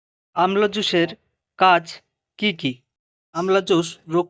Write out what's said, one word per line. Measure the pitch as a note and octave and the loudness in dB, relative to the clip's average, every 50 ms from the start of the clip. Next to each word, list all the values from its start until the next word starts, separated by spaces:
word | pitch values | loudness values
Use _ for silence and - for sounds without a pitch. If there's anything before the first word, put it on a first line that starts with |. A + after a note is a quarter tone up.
| _ _ _ _ _ _ _ | _ _ _ _ _ _ _
আমলা | - F3 F#3 G3 G3+ G#3+ G#3 | -2 0 0 2 0 0 0
জুসের | G3 G#3+ G3+ - - F3 E3 E3+ - - _ _ _ _ _ _ _ - | -2 -4 -4 -2 0 0 0 0 -4 -12 _ _ _ _ _ _ _ 2
কাজ | F#3+ F#3 F3+ E3+ E3 - - - _ _ _ _ _ _ _ - | 4 4 4 4 2 -4 -14 -20 _ _ _ _ _ _ _ -4
কী | G#3 G#3 F3+ | -2 -2 -2
কী। | D#3+ - C3+ B2 - _ _ _ _ _ _ _ _ _ _ - | -2 -4 -6 -6 -6 _ _ _ _ _ _ _ _ _ _ -10
আমলা | E3 F3+ F#3+ F#3+ G3 | -6 -2 0 0 0
জুস | F#3+ F#3+ F#3+ E3 E3+ E3 - - _ D#3+ | 2 2 0 0 0 -2 -8 -16 _ -4
রোগ | D#3+ F3 F3 F3 | -2 -2 -2 -2